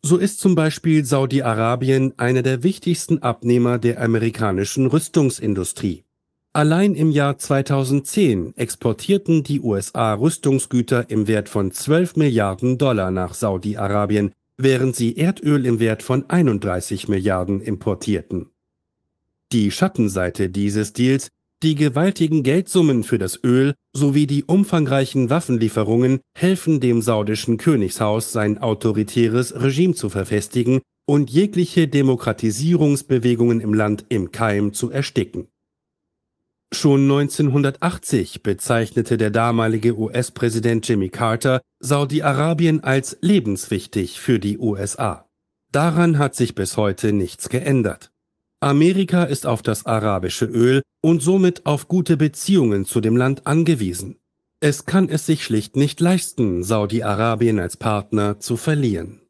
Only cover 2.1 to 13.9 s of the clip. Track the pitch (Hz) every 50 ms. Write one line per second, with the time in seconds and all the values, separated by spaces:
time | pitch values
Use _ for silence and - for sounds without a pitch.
2.1 | - - 120 123 117 127 120 131 131 123 123 185 196 - - 180 170 - - -
3.1 | 170 156 - 123 117 - - 120 120 123 120 120 120 120 110 120 117 - 120 117
4.1 | 113 110 113 117 - - 113 104 92 92 101 - - 131 131 127 113 165 - -
5.1 | - 175 143 131 - - - 110 101 95 90 - - - - 101 85 - _ _
6.1 | _ _ _ _ _ _ _ _ _ 151 151 151 160 175 196 208 185 139 156 160
7.1 | 147 147 143 143 135 - - - 143 135 135 - 143 135 135 127 139 143 135 -
8.1 | - 214 202 147 110 92 85 - - - 120 - - - - 117 107 - - -
9.1 | 196 196 196 - 165 160 139 - 143 139 - 117 104 98 95 - _ - 117 110
10.1 | 107 101 120 165 165 - - 143 135 131 - - - 127 113 - 135 120 117 -
11.1 | 113 110 104 104 110 107 104 - - 107 98 95 - - - 135 151 165 185 170
12.1 | - - 156 143 120 113 104 98 95 - 123 127 131 120 143 135 123 101 92 92
13.1 | 92 95 92 85 - - 123 107 95 92 90 101 104 104 101 98